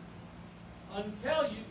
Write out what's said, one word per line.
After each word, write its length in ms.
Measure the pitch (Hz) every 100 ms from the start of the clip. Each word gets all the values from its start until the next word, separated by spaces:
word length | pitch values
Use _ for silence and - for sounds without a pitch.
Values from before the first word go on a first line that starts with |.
| - - - - - - - - -
until 500 | 196 214 - 254 311
you 140 | 285 - -